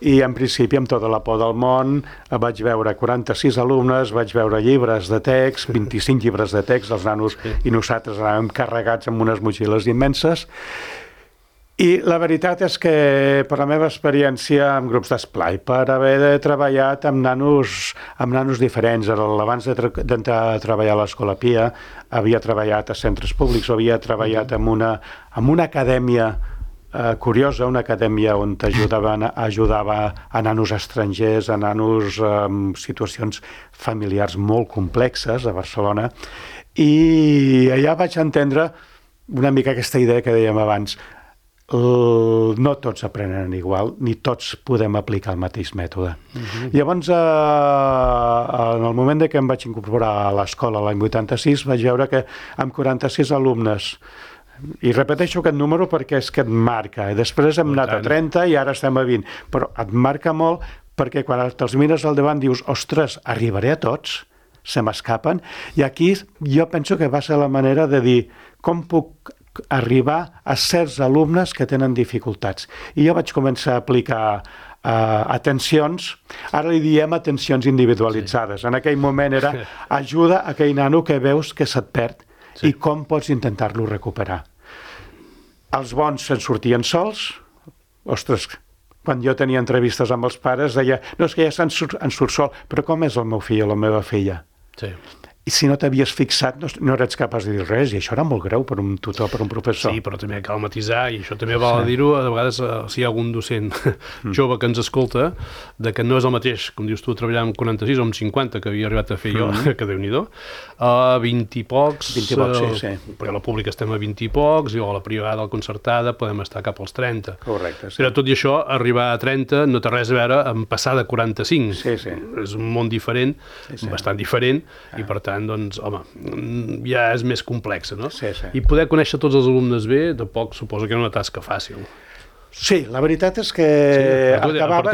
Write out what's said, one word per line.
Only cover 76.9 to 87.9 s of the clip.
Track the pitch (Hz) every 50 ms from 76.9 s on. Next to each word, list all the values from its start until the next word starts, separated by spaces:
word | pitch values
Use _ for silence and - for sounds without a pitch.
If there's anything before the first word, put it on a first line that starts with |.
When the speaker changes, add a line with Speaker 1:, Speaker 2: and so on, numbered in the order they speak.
| 156 151 151 156 170
Speaker 1:
atencions | 165 165 160 143 131 - - 139 127 120
individualitzades. | 139 135 131 127 117 120 101 113 113 110 110 104 92 - 123 113 101 101 98 -
Speaker 2:
Sí. |
Speaker 1:
En | 120 123
aquell | 131 131 156 147
moment | 139 139 143 139 139 143 139 135
era | 135 135 143 143
Speaker 2:
<laughs> | 127 110 - - - - -
Speaker 1:
ajuda | - 139 139 117 139 160 170 165 180 185 -
a | - 143
aquell | - 151 147 143
nano | 139 139 139 151 165 160
que | - 151 135
veus | 123 139 139 151 147 - -
que | - 147
se't | - - 131 110 - -
perd | 127 117 117 - - - _ _ _ - - -
Speaker 2:
Sí. | - - 156
Speaker 1:
i | 135
com | - - 160 147 151 147
pots | - 160 151 - -
intentar-lo | 147 123 117 120 104 98 117 104 101 113 113
recuperar. | 107 104 98 - 117 92 - 101 95 92 85 - _ _ _ _ - - - - - - - - - - - - - - _ _ _ _ _ _ - -
Els | 135 135 120 117
bons | 131 151 151 143 131 -
se'n | - 143 120
sortien | - - 127 107 - 120 120 120 120
sols, | - - 170 180 214 208 - - - - - - _ _ _ _ - - _ _ _